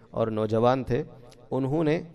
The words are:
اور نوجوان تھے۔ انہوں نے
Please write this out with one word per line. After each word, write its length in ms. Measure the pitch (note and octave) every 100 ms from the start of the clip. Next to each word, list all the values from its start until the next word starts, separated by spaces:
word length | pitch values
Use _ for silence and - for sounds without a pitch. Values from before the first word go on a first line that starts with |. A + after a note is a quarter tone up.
| -
اور 160 | - A2+
نوجوان 560 | G#2+ G#2+ A2+ A#2+ C3
تھے۔ 200 | A2+ B2 - - - - -
انہوں 320 | B2+ C3 D#3
نے 180 | D3+ E3 -